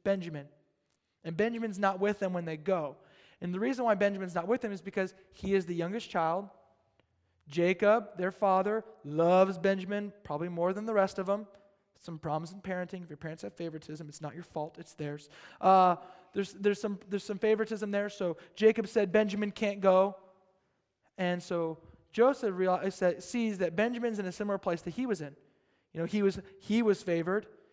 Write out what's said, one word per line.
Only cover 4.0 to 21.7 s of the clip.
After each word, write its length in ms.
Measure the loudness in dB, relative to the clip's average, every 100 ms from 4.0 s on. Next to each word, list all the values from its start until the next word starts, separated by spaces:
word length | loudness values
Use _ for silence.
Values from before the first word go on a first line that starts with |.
| 2 0 -4
not 120 | -4 0
with 140 | -2
them 120 | -2
is 80 | -8
because 340 | -6 -4 -4 -6 _
he 220 | -10 0
is 120 | 0 0
the 80 |
youngest 340 | -4 -2 -4 -4
child. 400 | 0 0 0 -4 -16 _ _ _ _ _ _ _ _ -8
Jacob, 680 | 2 2 4 4 4 2 -4
their 140 | -4
father, 540 | 0 2 4 2 -2 -6 -16
loves 540 | -6 2 6 6 6 4
Benjamin 540 | 0 0 -2 -6 -6 -12
probably 260 | -8 -6 -6
more 240 | -2 -2
than 140 | -2 -2
the 80 |
rest 240 | 2 2 0
of 80 | -2
them. 200 | -4 -4 -18 _ _ _ _
Some 180 | -14 -10
problems 340 | -6 -6 -6
in 80 | -12
parenting. 420 | -8 -6 -6 -10
If 80 | -14
your 60 | -12
parents 260 | -12 -10
have 120 | -12
favoritism, 540 | -10 -10 -10 -12 -14 -14
it's 120 | -12
not 140 | -12
your 100 | -12
fault, 320 | -12 -8 -10 -12
it's 160 | -18
theirs. 340 | -10 -8 -8 -14 -20 -20 0
Uh, 360 | 6 8 6 4 -4 -20 -12
there's, 200 | -6 -6
there's 280 | -2 -2 0
some, 180 | -4 -6 -6
there's 160 | -6
some 140 | -6 -2
favoritism 520 | 2 2 0 -4 -4
there. 180 | -4 -4
So 280 | -4 -4 -4 -10
Jacob 320 | 4 4 6 0
said, 240 | 0 4
"Benjamin 400 | 4 2 0 -4
can't 300 | -2 -4 2
go." 360 | 6 6 6 0 -18 _ _ _ _ _ _ _ _ -4
And 240 | -2 -2
so 360 | -4 -4 -4